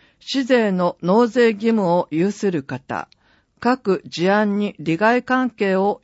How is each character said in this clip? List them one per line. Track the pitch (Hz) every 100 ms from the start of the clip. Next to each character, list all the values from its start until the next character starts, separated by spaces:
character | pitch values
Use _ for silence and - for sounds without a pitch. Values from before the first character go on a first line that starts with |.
| _ _
市 | - 269 247
税 | 247 214
の | 185 175 -
納 | 170 208 240
税 | 247 233
義 | 202 226
務 | 226 185
を | 175 -
有 | 156 190
す | 202 202
る | 170
方。 | 135 131 - 101 - _ _ _ _ -
各 | 240 254 202 180 -
事 | - 180
案 | 208 208 202
に | 208 -
利 | 147 160
害 | 214 247
関 | 247 254 254
係 | - 196 190
を | 202 -